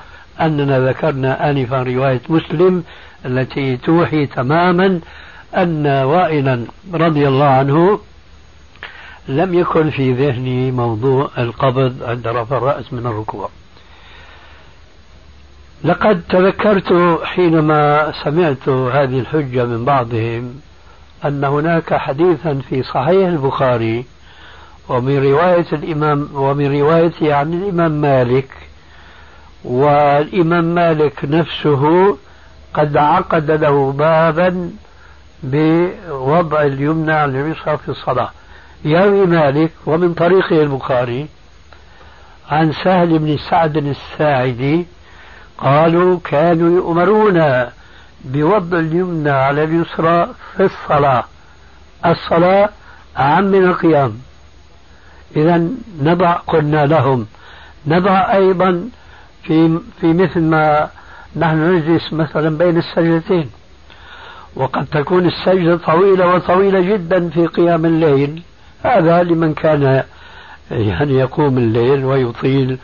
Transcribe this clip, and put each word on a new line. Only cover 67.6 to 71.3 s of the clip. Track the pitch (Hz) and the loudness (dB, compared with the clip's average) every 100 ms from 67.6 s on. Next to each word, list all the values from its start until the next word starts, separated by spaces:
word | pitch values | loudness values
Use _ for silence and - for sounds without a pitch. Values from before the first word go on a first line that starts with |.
| 170 165 165 | 2 2 2
الليل، | 160 160 139 143 165 - - - - | 2 2 2 0 -6 -16 -20 -20 -6
هذا | - 226 165 175 | 0 2 4 4
لمن | 175 165 160 | 2 0 0
كان | 143 160 147 135 135 - - - - - - - | 0 0 2 2 0 -2 -12 -20 -20 -20 -20 -8
يعني | 127 104 85 147 | -4 -2 -2 0
يقوم | 131 127 | 0 0